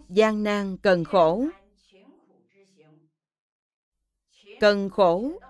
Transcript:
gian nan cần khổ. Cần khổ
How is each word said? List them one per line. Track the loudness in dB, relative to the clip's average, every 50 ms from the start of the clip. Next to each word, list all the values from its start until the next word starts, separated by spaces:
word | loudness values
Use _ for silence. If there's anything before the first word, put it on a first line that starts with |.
| -6 -4
gian | 0 2 2 2 0 -2 -4
nan | -4 -4 -4 -4 -6 -8
cần | -4 0 0 0 0 0
khổ. | 0 0 2 2 2 2 0 -4 -6 -8 -12 _ _ _ _ _ _ _ _ _ -20 _ _ _ _ _ _ _ _ _ _ _ _ _ _ _ _ _ _ _ _ _ _ _ _ _ _ _ _ _ _ _ _ _ _ _ _ _ _ _ _ _ _ _ _ _ _ _ -20 -6 -2
Cần | 0 0 0 0 -4 -6
khổ | -2 0 2 2 2 0 -4 -6 -10 -12 -14 -8